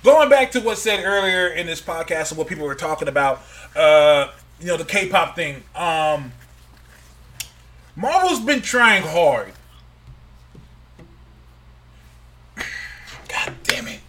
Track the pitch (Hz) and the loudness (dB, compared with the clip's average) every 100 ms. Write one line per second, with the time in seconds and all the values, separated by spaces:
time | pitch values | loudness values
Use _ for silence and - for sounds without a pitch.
0 | 247 311 285 277 262 254 220 208 220 202 | 6 6 6 4 4 -2 -4 -4 -4 -4
1 | 180 196 190 180 180 160 170 160 - 165 | -2 -2 0 0 -2 -4 -8 -10 -10 -10
2 | 160 160 156 160 156 170 147 135 160 151 | -6 -4 -4 -8 -8 -6 -8 -6 -6 -6
3 | 139 139 139 127 - - - 151 156 151 | -4 -2 -2 -4 -10 -20 -10 2 6 8
4 | 151 147 135 - - - 170 165 165 196 | 8 4 0 -10 -20 -14 -6 -6 -2 -4
5 | 190 190 160 175 151 139 - - 170 160 | 0 0 0 -4 -8 -10 -16 -8 -4 -2
6 | 156 147 131 120 - - - - - - | -2 -4 -8 -18 -20 -20 -20 -20 -20 -20
7 | - - - - - _ _ - _ - | -20 -20 -20 -18 -18 _ _ -20 _ -8
8 | 233 349 370 277 226 277 - 247 226 196 | 0 0 0 -2 -2 -2 -2 4 4 4
9 | 160 170 160 123 101 - - - - _ | 0 2 2 2 -6 -16 -20 -20 -20 _
10 | - - - - - - - - _ - | -20 -20 -20 -20 -20 -20 -20 -20 _ -20
11 | 170 - - - - - - - _ - | -20 -20 -20 -20 -20 -20 -20 -20 _ -20
12 | - - - _ - - - - - - | -20 -20 -20 _ -20 -14 -14 -12 -16 -18
13 | - - - - - - - - - - | -20 -20 -12 -8 -8 -6 -6 -6 -10 -16